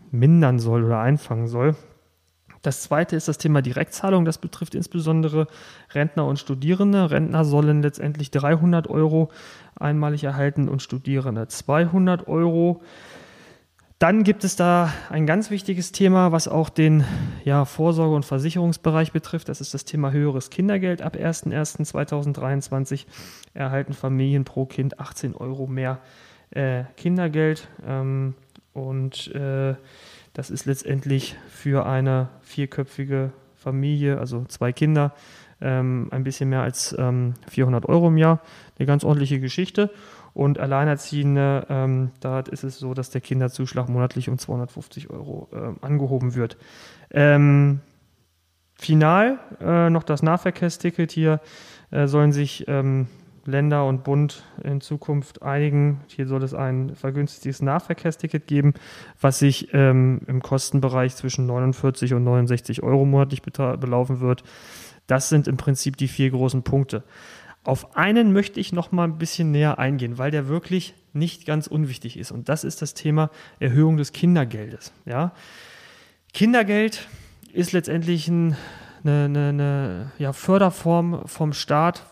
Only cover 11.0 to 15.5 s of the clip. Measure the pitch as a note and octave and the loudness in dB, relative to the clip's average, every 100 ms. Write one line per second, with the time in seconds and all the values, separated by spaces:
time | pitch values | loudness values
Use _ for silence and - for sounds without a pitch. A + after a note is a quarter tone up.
11 | C#3 C3+ C3 A2 A2 - - D3+ E3+ F#3 | -2 -2 -2 -4 -6 -8 0 2 2 2
12 | F#3 F3 - D#3+ E3+ E3 F3 E3+ - - | 2 0 -2 0 2 2 2 0 -8 -20
13 | - - - - - _ _ _ _ - | -20 -20 -20 -20 -20 _ _ _ _ 0
14 | E3+ G#3+ G3+ - F#3 - F3 F3 E3 - | 2 4 4 2 0 0 2 4 2 -4
15 | - D#3 D#3 F#3 G#3+ | -6 -2 0 0 -2